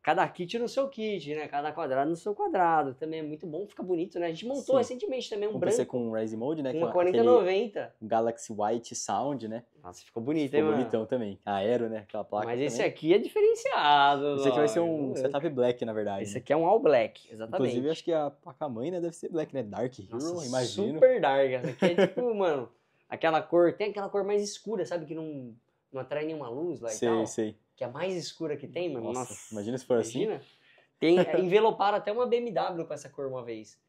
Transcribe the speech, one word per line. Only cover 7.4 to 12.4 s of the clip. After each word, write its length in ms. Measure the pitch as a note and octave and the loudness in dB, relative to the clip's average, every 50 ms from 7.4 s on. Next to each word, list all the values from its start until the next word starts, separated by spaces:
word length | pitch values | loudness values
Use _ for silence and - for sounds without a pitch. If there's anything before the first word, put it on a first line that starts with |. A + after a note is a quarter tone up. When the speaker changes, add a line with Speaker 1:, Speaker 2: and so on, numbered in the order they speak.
| F#3+ F3+ F#3+ G3 A#3+ A3+ - D#3+ B2+ A2+ _ _ | 6 4 2 0 0 -2 -4 -8 -8 -8 _ _
Speaker 2:
Galaxy 520 | A2 G#2+ A#2 A2+ A#2 A#2 A#2 - - - A2+ | -6 0 0 2 2 0 -2 -4 -10 -10 -4
White 380 | G2+ G#2 G#2+ A#2 A#2+ A#2 - A#2+ | -2 0 0 0 -2 -4 -8 -10
Sound, 540 | - - - G#2 G2 A#2+ C#3+ D3 B2 A2 G#2+ | -10 -6 -2 -2 -2 -2 -2 -4 -6 -6 -8
né? 160 | A2 A#2 A#2 _ _ D#2 D2+ | -8 -10 -12 _ _ _ -20
Speaker 1:
Nossa, 220 | F2 F#2 - - | -20 -20 -20 -20
ficou 180 | - _ A#2 A2+ | -12 _ -8 -4
bonito, 300 | C3 D#3 E3 D3 C3+ C#3 | -2 0 0 0 2 2
Speaker 2:
Ficou 60 | D3 | 2
Speaker 1:
hein, 40 | D#3 | 2
mano? 100 | D#3 D3 C#3 | 4 2 0
Speaker 2:
bonitão 260 | B2+ A2+ - A2+ A2 | 0 0 0 -2 0
também. 320 | - C3 B2+ A2+ G2+ G2 G2 _ | 0 -2 -2 -2 -4 -8 -8 _
Aero, 440 | G#2 G2+ G2 G2 A2 B2 B2 A#2 A#2 | -2 -2 0 2 2 2 0 0 -2
né? 100 | A2 G#2+ G2+ _ | -4 -8 -10 _
Aquela 140 | - G#2+ G2+ | -10 -10 -8
placa 240 | - - G#2 | -4 -4 -4